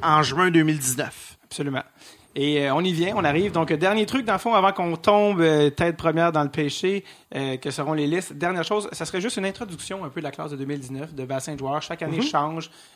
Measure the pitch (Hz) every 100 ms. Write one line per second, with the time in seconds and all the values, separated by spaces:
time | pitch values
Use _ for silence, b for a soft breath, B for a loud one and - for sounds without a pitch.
0 | 165 151 135 143 185 165 156 156 131 123
1 | 139 - - - _ - 143 135 - b
2 | b b b 139 143 147 139 143 185 165
3 | 180 214 160 156 202 165 160 151 185 214
4 | 214 262 226 202 233 220 190 196 175 165
5 | 214 208 208 190 160 151 147 143 175 165
6 | 165 160 170 156 143 151 147 - 185 196
7 | b b b 139 135 131 143 135 151 156
8 | 147 175 180 147 175 185 160 208 202 -
9 | 160 185 220 214 190 190 220 165 - 196
10 | 156 170 151 143 156 139 139 147 127 135
11 | 160 143 127 135 156 143 135 151 - 170
12 | 156 165 285 151 151 160 160 b b